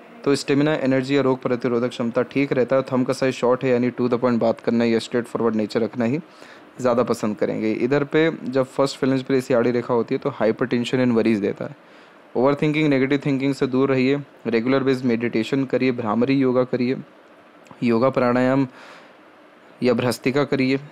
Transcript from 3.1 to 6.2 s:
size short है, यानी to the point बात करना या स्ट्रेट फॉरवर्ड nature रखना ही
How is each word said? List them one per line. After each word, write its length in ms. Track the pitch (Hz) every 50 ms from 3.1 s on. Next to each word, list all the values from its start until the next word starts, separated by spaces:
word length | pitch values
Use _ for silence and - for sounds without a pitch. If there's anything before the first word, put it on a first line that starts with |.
| 123
size 200 | - 135 131 127
short 300 | - 127 120 127 127 135
है, 60 | 131
यानी 200 | 123 120 123 123
to 160 | 120 - 123 120
the 100 | 123 117
point 200 | 123 123 120 113
बात 200 | 113 117 110 -
करना 260 | - 123 117 117 117
या 140 | 117 113 110
स्ट्रेट 260 | - - - 120 113
फॉरवर्ड 300 | - - - 117 117 110
nature 260 | 110 107 104 - 120
रखना 240 | 113 104 - 127 117
ही 140 | 113 135 165